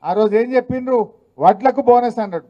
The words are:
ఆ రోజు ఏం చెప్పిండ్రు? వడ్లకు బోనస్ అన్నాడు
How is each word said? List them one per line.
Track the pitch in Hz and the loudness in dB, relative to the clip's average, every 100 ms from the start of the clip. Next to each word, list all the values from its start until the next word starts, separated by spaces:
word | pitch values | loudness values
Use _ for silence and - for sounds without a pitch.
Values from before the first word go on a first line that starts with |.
ఆ | 151 185 | -4 0
రోజు | 214 208 | 2 0
ఏం | 240 254 | 0 -2
చెప్పిండ్రు? | 247 254 254 247 208 _ _ - | -2 -6 -2 -2 -2 _ _ 0
వడ్లకు | 156 196 254 254 240 | 0 2 0 0 2
బోనస్ | 240 240 226 | 2 2 -4
అన్నాడు | 208 170 - | -6 -8 -12